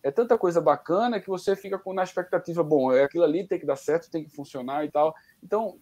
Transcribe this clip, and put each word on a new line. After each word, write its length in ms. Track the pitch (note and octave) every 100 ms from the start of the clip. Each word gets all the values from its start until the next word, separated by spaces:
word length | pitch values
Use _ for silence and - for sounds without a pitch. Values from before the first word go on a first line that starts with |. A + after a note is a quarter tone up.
é 80 | C3+
tanta 260 | C#3+ A#3+ A#3
coisa 240 | F3+ E3+
bacana 580 | D#3 C#3+ - F3 A#3+ A3
que 80 | F#3
você 280 | F#3 - G3
fica 240 | G3 F#3+
com, 120 | F#3+
na 100 | F#3+
expectativa, 580 | F#3 - F3 F3 - E3+
"Bom, 280 | D#3 D3+ C3
é 120 | B2+
aquilo 200 | C#3 E3+
ali, 240 | E3 D#3+ G3
tem 120 | F3
que 60 | C#3+
dar 100 | C3+
certo, 360 | - D#3+ E3+
tem 120 | E3
que 60 | D3+
funcionar 560 | - C#3 C3+ B2 C#3+ D3+
e 60 |
tal." 240 | D3 D#3 D#3 _ _
Então, 380 | - G#3 A3 -